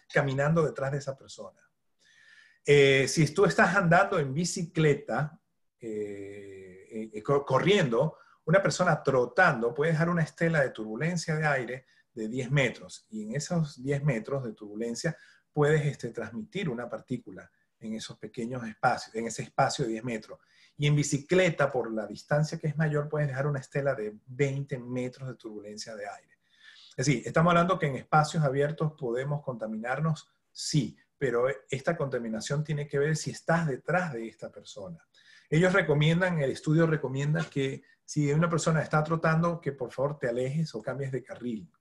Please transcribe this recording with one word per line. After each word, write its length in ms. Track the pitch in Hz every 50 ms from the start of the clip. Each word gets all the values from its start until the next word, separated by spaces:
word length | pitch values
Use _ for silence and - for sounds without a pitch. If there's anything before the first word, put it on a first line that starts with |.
| _ -
caminando 520 | - 151 135 135 131 139 143 156 165 170 151
detrás 280 | 123 - - 135 135
de 60 | 147
esa 180 | 135 - 135 135
persona. 460 | - - - - 110 101 92 - _ _ _ _ _ _ _ _ _ _ _ _ _ _ - - - - _ _ _ _
Eh, 420 | 147 147 143 139 139 135 135 131
si 240 | - - 170 151 -
tú 140 | - 190 202
estás 300 | 165 - 233 202 175 180
andando 420 | 202 175 165 170 185 196 - 196
en 160 | 165 139 131 135
bicicleta, 1080 | 165 180 - - 185 170 - - 160 156 147 139 143 - - 110 131 151 151 - - _ _ _ _ _ _ _ _
eh, 1300 | 120 113 107 107 104 101 101 101 98 101 101 101 98 98 98 95 95 92 92 95 - - 117 110 110 - -
eh, 80 | 107
co-, 240 | - - 139 143 -
corriendo, 720 | - 131 139 147 170 208 196 160 120 113 120 160 165 - - - _ _ _ _
una 160 | 160 175 196 196
persona 400 | 170 - - 180 170 151 - -
trotando 720 | 139 131 127 123 120 - 185 185 165 135 113 117 117 120
puede 180 | 143 147 165
dejar 180 | 160 151 170 175
una 140 | 175 170 156
estela 380 | - - - 170 170 165 147
de 100 | 131 120
turbulencia 640 | - 113 107 107 110 123 156 170 180 160 - 165 156
de 100 | 156 156
aire 400 | 147 139 131 120 113 127 131 - _ _ _ _ _ -
de 140 | 117 110
diez 220 | 107 123 131 123 123
metros. 560 | 143 143 127 110 - - 92 90 - - _ _
Y 140 | - 107 104
en 120 | 107 123
esos 460 | 147 - - 175 165 156 147 - 123 127
diez 200 | 139 143 135 143
metros 400 | 156 214 220 214 - 139 135 127
de 100 | 113 107
turbulencia 600 | - 107 101 104 107 117 117 117 - - 170 - - - - _ _ _ _ -
puedes, 320 | 147 143 147 156 151 143
este, 240 | 143 - - - 117
transmitir 600 | - 120 107 110 117 110 107 - - 196 202 143
una 200 | 117 120 120 -
partícula 600 | 113 107 - - 123 110 - - 92 90 - - _ _ _ _ _ _
en 140 | 113 110 110
esos 240 | 110 - - -
pequeños 480 | - - 110 - 120 113 120 131 123 117
espacios, 480 | 110 - - - 123 110 - - - -
en 120 | 113 113
ese 160 | 113 - - -
espacio 420 | - - - 135 120 - - 131
de 60 | 113
diez 120 | 113 110 123
metros. 360 | 123 113 110 - - - - _ _ _ _ _ _ _
Y 100 | - 147
en 80 | 147 147
bicicleta, 760 | 147 - - 151 135 - - 185 185 185 170 - - 139 135
por 200 | - 123 113 113
la 160 | 110 110 104
distancia 500 | 104 107 - - - 147 151 156 - 165
que 100 | 165 -
es 100 | 151 139
mayor, 300 | 151 160 147 147 147 147
puedes 200 | 151 151 151 151
dejar 180 | 139 127 135 139
una 140 | 147 143 131
estela 340 | - - - 143 139 139 127
de 240 | 110 107 107 107 - _
veinte 540 | 131 127 135 143 135 135 139 139 - 139 123
metros 500 | 120 123 127 127 123 127 - - 131 127
de 60 | 113
turbulencia 600 | - - 110 107 104 101 107 107 107 - 117 110
de 120 | 101 101
aire. 320 | 101 98 - _ _ _ _ _ _ _ _ - - - - - - -
Es 100 | - 127
decir, 160 | 151 127 113 -
estamos 260 | 117 - 160 170 175
hablando 260 | 170 170 170 185 185
que 80 | 180 160
en 100 | 143 131
espacios 480 | 110 - - 143 151 151 - - 165 147
abiertos 500 | 135 135 143 143 151 160 - 160 151 -
podemos 460 | - 135 117 117 127 135 147 147 147 -
contaminarnos, 880 | 135 123 110 110 110 110 110 113 123 135 147 160 160 151 - - _ _ _ _ _
sí, 460 | - - - - - 147 110 - - _ _ _ _ -
pero 280 | 143 123 117 120 123 135 - - - -
esta 260 | 135 131 - 180 165
contaminación 680 | 160 143 131 127 120 117 110 110 113 - - 143 151 151
tiene 240 | - 151 147 147
que 100 | - 147
ver 180 | 139 143 160 156
si 140 | - - 127
estás 380 | 113 - - - 165 170 165
detrás 460 | 147 127 - - - 165 185 175 156 127
de 140 | 113 113
esta 240 | 107 - _ 120 110
persona. 540 | - 104 - - - 104 95 87 85 - _ _ _ _ _ - - - _ -
Ellos 220 | 151 160 185 185
recomiendan, 680 | 185 196 165 156 143 147 151 160 170 175 185 180 170 156
el 100 | 139 127
estudio 340 | 110 - - 156 151 165 165
recomienda 600 | 160 156 147 - 127 131 135 143 147 156 165 156 -
que 320 | - 139 135 135 135 131 - _ _ _ _
si 280 | - - 156 147 139 147
una 160 | 156 175 165
persona 320 | 170 151 - 170 160 147
está 200 | - - 160 156
trotando, 600 | 156 156 165 160 170 160 160 165 170 170 165 -
que 100 | - 139
por 220 | 135 - 123 113 -
favor 260 | 127 135 143 147 -
te 80 | 135
alejes 480 | 120 117 127 127 135 143 165 160 - -
o 60 | 107
cambies 280 | - 131 123 135 139 135
de 120 | 131 123 -
carril, 480 | - 113 - 120 123 110 101 85 - _ _